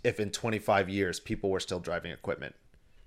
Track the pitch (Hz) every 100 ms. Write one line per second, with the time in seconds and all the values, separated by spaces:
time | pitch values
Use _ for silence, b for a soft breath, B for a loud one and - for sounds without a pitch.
0 | 120 117 104 - 117 110 - 101 92 98
1 | 95 82 - 107 98 92 - 90 85 85
2 | 87 69 - - 69 - _ - _ -